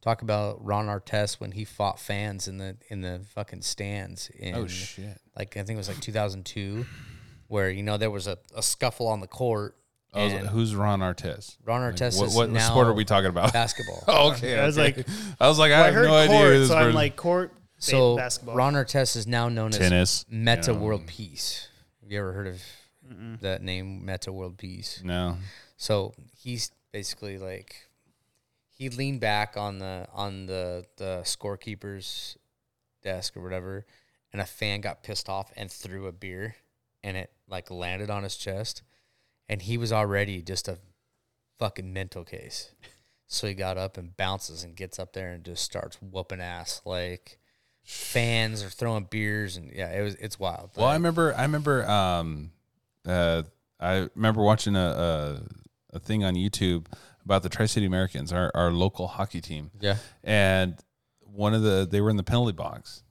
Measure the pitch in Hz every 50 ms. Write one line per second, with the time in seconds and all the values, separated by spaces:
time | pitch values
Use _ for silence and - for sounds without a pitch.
0 | _ 113 113 110 - 110 107 104 104 101 104 104 107 104 101 104 107 107 104 101
1 | - - - 107 104 104 - - 110 104 92 104 107 - - - 104 98 90 -
2 | - - 104 101 104 107 101 98 - - 95 95 95 95 95 - _ _ 110 98
3 | 92 90 90 87 92 101 - - 104 - - 90 82 - - - 101 101 101 101
4 | 95 95 90 90 - - - - - 98 87 120 113 92 90 90 92 95 - -
5 | 95 104 101 - _ _ _ - 98 101 - 107 101 101 113 107 98 95 95 90
6 | - - 104 110 107 104 95 95 92 - - 110 101 98 101 110 123 - - -
7 | - - - - - - - - - _ 107 104 98 95 92 98 101 104 104 104
8 | 107 110 104 101 90 101 92 87 _ - - 110 110 - - - - 123 - -
9 | 120 113 110 104 95 92 - - 127 123 113 104 104 104 - _ _ _ _ _
10 | _ _ - 101 104 104 98 95 98 101 101 113 117 113 107 101 101 104 101 98
11 | 95 92 90 - - 87 76 101 104 - - _ _ - 113 123 127 123 101 87
12 | 127 123 104 92 101 95 101 113 117 113 110 113 113 113 117 127 127 117 113 104
13 | 107 101 107 98 95 95 90 87 87 110 110 - 117 113 - - - - 87 85
14 | - - - 156 147 147 147 120 123 123 123 117 139 147 151 151 151 147 139 123
15 | 127 - 185 214 214 202 165 - 120 135 156 151 156 156 147 151 165 156 - -
16 | - - 156 156 156 151 - - - - - 135 135 131 - 160 156 156 156 156
17 | 151 147 135 - - 170 175 180 185 - - - _ _ _ _ - - 131 135
18 | 127 123 120 123 127 123 - - - 120 113 120 127 139 143 143 131 - - 143
19 | 131 123 - 117 107 110 120 117 117 120 117 113 110 110 110 101 95 90 90 90
20 | 92 95 - - - _ 113 110 110 120 117 117 - - 117 82 104 107 110 101
21 | 80 82 - - 110 87 71 - - - - - - - _ _ _ _ _ _
22 | _ 101 101 101 101 95 92 98 101 95 90 92 90 - - - _ _ _ _
23 | _ 131 127 85 107 117 113 110 107 98 95 92 92 92 92 92 92 98 98 95
24 | 90 95 95 92 - - 95 95 92 90 90 95 - 92 92 92 92 - - -
25 | 92 90 87 90 90 87 85 87 95 98 - - - _ _ _ - - 107 101
26 | 95 104 - - 135 - _ _ - 123 123 117 113 - _ _ _ _ - 107
27 | 98 - - _ - 104 98 95 95 95 92 98 98 - - - - _ _ _
28 | _ _ _ _ _ _ _ _ _ _ _ _ _ _ _ _ 131 135 120 120
29 | 135 139 139 127 113 110 104 104 107 107 - 104 104 104 101 95 95 95 92 92
30 | 90 - - 98 101 101 98 95 95 92 95 92 90 90 90 87 - _ _ _
31 | 98 95 92 90 87 - - - - 104 101 95 - - 107 101 - 104 98 98
32 | 95 - - - - - - _ _ _ _ _ _ _ _ _ _ _ _ _
33 | _ 101 95 92 95 - _ 101 90 90 92 92 90 92 95 98 104 _ _ _
34 | _ _ _ _ _ _ - 101 95 - - - - 107 101 101 98 104 82 _
35 | _ - 107 - - - 98 98 98 - - - 101 92 - - - 101 92 98
36 | 98 95 87 92 - 95 90 90 98 113 117 _ _ _ _ _ _ _ _ _
37 | - 101 95 95 92 - _ _ _ _ 98 92 90 - 92 90 90 87 90 95
38 | 104 104 104 101 98 98 - - - 101 95 95 110 - - - _ _ _ _
39 | _ _ _ _ _ _ _ _ _ _ 107 104 87 98 117 117 117 110 113 107
40 | 107 104 98 98 101 101 98 92 82 90 95 90 - - 92 87 _ _ _ _
41 | _ _ _ _ _ _ _ _ _ _ _ _ 120 104 - - 95 92 92 95
42 | 95 92 - 95 85 - - - 58 - - - - - _ _ - - _ _
43 | _ _ _ _ _ _ - - - 107 98 95 95 92 95 92 92 95 _ -
44 | 87 85 90 - 98 92 95 98 - - 78 80 90 87 82 82 95 92 - -
45 | 95 - _ 95 95 90 87 85 82 87 87 87 - - - - - - - -
46 | - 98 92 95 92 _ 95 92 90 87 87 87 87 - - - _ - 92 90
47 | 87 90 90 87 _ - - _ _ _ _ _ _ _ _ _ _ - - -
48 | - - - 127 117 117 117 113 113 110 110 107 101 95 - - - 117 113 107
49 | 98 90 - 110 107 107 104 107 107 98 85 90 82 67 60 85 95 85 82 98
50 | 104 104 98 - - 110 - - 95 92 85 90 92 98 _ - 107 127 147 160
51 | 170 170 165 165 165 156 - - 127 143 151 151 151 147 143 127 110 104 104 104
52 | 95 92 90 87 82 82 78 73 73 80 - _ _ _ _ _ _ _ _ _
53 | _ - 90 90 87 85 85 82 80 - _ _ _ _ _ _ - 87 92 95
54 | 92 - _ - 110 110 110 110 104 104 110 107 - 107 101 95 92 87 78 -
55 | 85 85 82 78 76 73 71 71 76 - - - - - _ _ _ _ - 87
56 | - - 107 107 101 95 92 90 92 101 98 - 104 92 87 82 80 - - -
57 | - - - _ _ - 98 95 85 - - - 110 107 - 113 104 95 90 92
58 | 95 90 - - 69 82 87 90 90 - - - 87 87 85 85 90 95 - -
59 | 90 87 - - 95 95 - 85 78 - 80 76 73 80 - - 104 101 98 107
60 | - - - _ _ - 107 104 101 95 95 95 92 92 85 - - _ _ _
61 | _ _ _ _ _ 104 101 101 104 104 110 110 110 107 98 95 95 90 80 101
62 | 101 107 107 101 92 - - 120 123 117 95 78 - - - - - - - -
63 | _ _